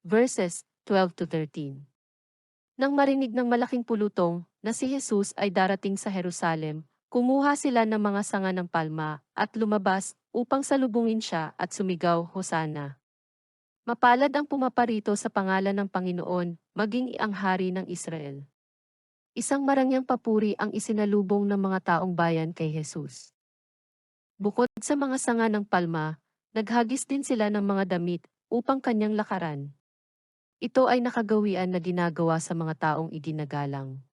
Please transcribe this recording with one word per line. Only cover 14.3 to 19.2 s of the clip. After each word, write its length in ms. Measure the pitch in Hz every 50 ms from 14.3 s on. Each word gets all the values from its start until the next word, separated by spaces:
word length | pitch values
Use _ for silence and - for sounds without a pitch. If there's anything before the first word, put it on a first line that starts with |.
ang 160 | 269 294 294 -
pumaparito 640 | - 277 262 254 - - 240 233 226 214 208 - 208 202
sa 80 | - 220
pangalan 480 | _ 202 190 190 190 190 190 196 202 202 202
ng 40 | 196
Panginoon, 640 | - 185 185 185 175 175 - - 180 180 175 175 170 - _ _
maging 400 | _ - 208 214 208 247 254 247 240 -
ang 160 | - 220 202
Hari 400 | 185 196 190 185 180 190 185 180
ng 160 | 185 185 -
Israel." 480 | 175 170 - - 160 160 151 139 139 139 143 _ _ _ _ _ _ _ _ _ _ _ _ _ _ _